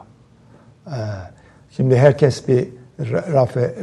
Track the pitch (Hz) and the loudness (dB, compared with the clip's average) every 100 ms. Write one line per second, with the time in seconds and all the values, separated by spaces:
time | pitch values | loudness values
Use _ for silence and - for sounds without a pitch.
0 | - _ _ _ _ _ _ _ - 127 | -20 _ _ _ _ _ _ _ -14 -10
1 | 107 98 90 - _ _ _ - 131 123 | -8 -10 -14 -20 _ _ _ -4 2 4
2 | 143 131 143 - - 127 180 - - - | 6 4 0 0 0 0 -2 -10 -20 -12
3 | 123 - 180 139 123 127 123 - | -6 -6 -2 0 0 -2 -4 -6